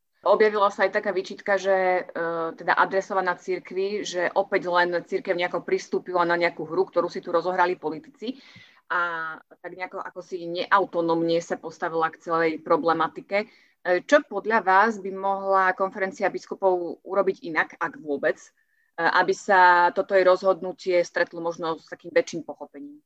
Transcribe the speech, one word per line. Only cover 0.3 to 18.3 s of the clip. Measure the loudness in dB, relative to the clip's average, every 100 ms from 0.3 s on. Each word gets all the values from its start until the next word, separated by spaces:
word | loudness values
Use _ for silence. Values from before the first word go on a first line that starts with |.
| 2 2 2 0
sa | 2
aj | -2
taká | 0 -4 -4
výčitka, | -6 -10 -4 -2
že, | 2 2 2 0
e, | -4 -6 -6 -4 -6 -6
teda | -2 2
adresovaná | 2 0 -2 -2 -2 -4
cirkvi, | -4 -6 -6 -6 -4 -4
že | -6 -4 -2 0
opäť | 0 -2 0
len | 2 2 0 -4
cirkev | -6 -2 -2
nejako | -2 -4
pristúpila | -2 -4 -2 -4 -2 0 0
na | 2
nejakú | 0 -2 -4
hru, | -2
ktorú | 0 0 -2
si | -6
tu | -2
rozohrali | -2 0 0 0 0
politici | -6 -8 -12 _ -10 -10 -18 -20 -20 _ _
a | -4 -2 -4 -8 -10 -18 -18
tak | -16 -12
nejako | -10 -10
ako | -12 -14
si | -12 -10 -6
neautonómne | -6 2 2 2 -2 0 0 2 0
sa | -2 -8
postavila | -8 -8 -6 -2 -2
k | -4
celej | -4 0 0 -2
problematike. | 0 2 2 0 -2 -4 -4 -4 -4
E, | _ _ _ -2 -2
čo | 4 2 2
podľa | -4 0 0 4
vás | 4 4 0
by | -8 -6
mohla | -4 -2 2 2 2
konferencia | 0 -4 -2 -6 -2 -4
biskupov | -4 -10 -2 2 2 -2 -10 -4
urobiť | 0 0 -2 -4
inak, | -2 -2 -4
ak | -8 -8
vôbec, | -6 -2 0